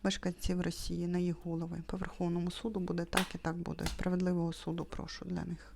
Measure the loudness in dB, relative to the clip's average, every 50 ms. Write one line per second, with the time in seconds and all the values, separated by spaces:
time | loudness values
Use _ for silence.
0 | 4 2 2 2 0 -2 -2 2 2 2 2 4 2 0 0 -2 -2 -2 0 0
1 | 0 2 2 4 4 2 2 0 -2 -2 -2 -2 -2 -2 -4 -6 -4 -4 -2 -2
2 | -2 -4 -2 0 2 2 2 2 2 0 -2 -2 -4 -2 0 0 0 2 0 0
3 | 0 2 2 2 2 2 -2 -2 -2 0 0 0 -2 -2 -2 -2 -2 -2 -2 0
4 | 2 2 2 4 4 4 4 4 2 2 0 -2 -4 -4 -2 -2 -4 -4 -4 -6
5 | -6 -6 -8 -8 -4 -4 -2 -2 -2 -2 -4 -6 -8 -14 -16